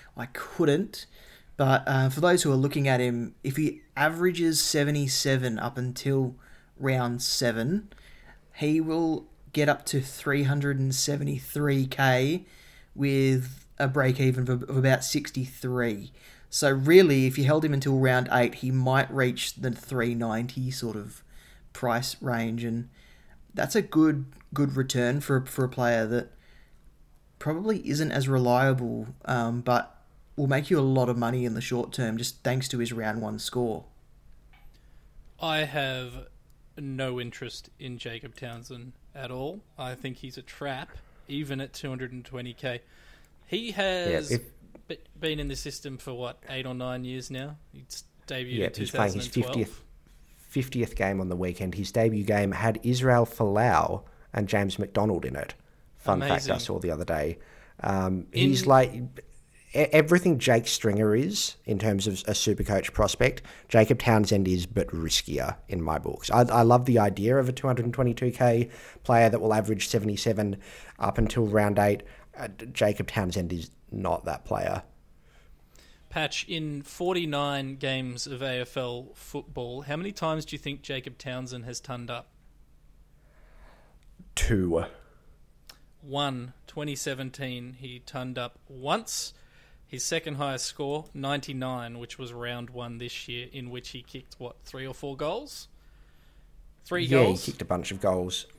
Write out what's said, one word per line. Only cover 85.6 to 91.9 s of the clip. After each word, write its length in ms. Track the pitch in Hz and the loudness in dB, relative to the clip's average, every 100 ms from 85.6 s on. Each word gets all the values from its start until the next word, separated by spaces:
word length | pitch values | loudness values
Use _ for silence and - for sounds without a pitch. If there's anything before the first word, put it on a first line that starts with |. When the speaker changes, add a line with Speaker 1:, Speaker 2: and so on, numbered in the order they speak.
| - - - - | -20 -20 -20 -20
Speaker 2:
One, 520 | 143 139 143 127 123 - - | -6 -2 -2 -4 -10 -16 -16
twenty 300 | 151 147 135 | -10 -8 -6
seventeen, 800 | 143 131 131 135 131 123 120 127 | -6 -6 -8 -8 -8 -8 -12 -14
he 220 | 131 123 | -16 -16
turned 360 | - 135 127 127 | -12 -10 -8 -8
up 220 | 120 - - | -10 -12 -20
once. 640 | 135 135 208 226 - - - - - - - - | -8 -2 -2 -2 -8 -8 -12 -20 -20 -20 -20 -14
His 180 | 127 | -8
second 300 | - 165 160 | -4 -4 -4
highest 320 | 143 143 127 - | -6 -4 -4 -6
score, 380 | - 139 151 151 | -6 -6 -6 -8
ninety-nine, 840 | 143 139 143 139 131 127 127 117 | -8 -4 -4 -6 -8 -6 -6 -10